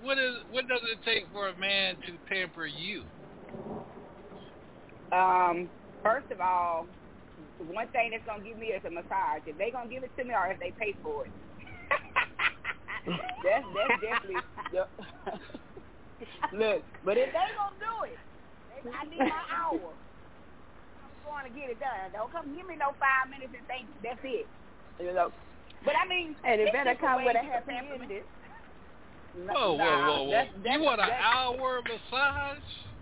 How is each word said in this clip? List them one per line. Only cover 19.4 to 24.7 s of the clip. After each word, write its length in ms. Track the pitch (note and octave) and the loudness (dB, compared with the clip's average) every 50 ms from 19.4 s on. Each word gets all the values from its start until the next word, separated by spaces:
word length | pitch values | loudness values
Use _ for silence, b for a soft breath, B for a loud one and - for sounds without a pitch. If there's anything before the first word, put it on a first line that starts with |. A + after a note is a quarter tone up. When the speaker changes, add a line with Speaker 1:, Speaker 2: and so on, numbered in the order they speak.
| E4+ E4 E4 | -2 -2 0
Speaker 2:
hour. 400 | E4 E4 E4 D#4+ D#4+ - - D4+ - - - - - - - - - - - - - - - - - - - - - - - - - - | 0 2 2 0 0 -2 -6 -10 -14 -16 -16 -16 -16 -18 -18 -18 -18 -18 -18 -18 -18 -18 -18 -18 -18 -18 -18 -18 -16 -16 -16 -16 -14 -12
Wanna 240 | D4 D4+ C#4+ C4+ B3+ | -8 -8 -8 -8 -8
get 200 | A3+ C#4+ C#4+ B3+ | -8 -8 -6 -6
it 100 | A#3 A3+ | -4 -4
done. 320 | C#4+ C4+ A#3 F#3+ F#3+ F#3 F3 | -2 -2 -2 -2 -4 -6 -4
Don't 180 | G#3+ A3 B3+ E4 | -4 -4 -4 -4
come 220 | E4+ D#4+ C#4+ C#4+ | -6 -6 -6 -8
give 120 | E4+ F#4 | -8 -8
me 100 | F#4 E4 | -10 -2
no 160 | D4+ D4 C#4+ C#4+ - | 0 0 0 2 4
five 280 | C#4 C4+ C4+ C4 C4 C4 | 6 6 6 6 4 2
minutes 220 | C#4 C#4 C4 B3 C4 | -2 -8 -12 -12 -12
and 100 | A#3+ - | -12 -8
think 220 | - B3+ B3+ A#3 - - - G3+ | -8 -6 -6 -8 -10 -12 -8 -6
that's 180 | A3+ B3 A#3 - | -6 -6 -6 -4
it. 220 | C4+ A#3+ F#3 - - - - - - | -2 -2 -2 -2 -6 -10 -14 -16 -16